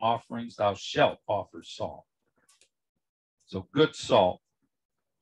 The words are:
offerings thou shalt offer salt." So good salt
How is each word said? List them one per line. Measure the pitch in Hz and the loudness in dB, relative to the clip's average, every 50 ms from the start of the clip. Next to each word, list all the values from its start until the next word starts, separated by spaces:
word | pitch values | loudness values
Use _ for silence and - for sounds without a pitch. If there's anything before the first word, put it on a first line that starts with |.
offerings | 110 113 117 117 - - 120 117 120 120 - - | 0 0 0 0 -4 -8 -10 -10 -10 -10 -6 -2
thou | 104 101 98 | 0 0 0
shalt | - - - - 143 143 107 - - _ | -2 -6 -6 0 2 2 2 2 -2 _
offer | - 104 98 90 - - 82 82 | -4 -4 -4 -4 -6 -12 -20 -18
salt." | - - - 107 85 78 80 - _ _ _ _ _ _ _ _ _ _ _ _ _ _ _ _ _ _ _ _ _ _ _ _ _ _ _ _ | -16 -10 -8 -8 -8 -10 -12 -20 _ _ _ _ _ _ _ _ _ _ _ _ _ _ _ _ _ _ _ _ _ _ _ _ _ _ _ _
So | - - 92 90 _ - | -12 -10 -10 -10 _ 2
good | 147 156 151 - | 2 2 2 2
salt | - - - 131 110 95 90 - - _ _ _ _ _ _ _ _ _ _ _ _ _ _ _ _ | -6 -2 2 4 4 4 4 2 -4 _ _ _ _ _ _ _ _ _ _ _ _ _ _ _ _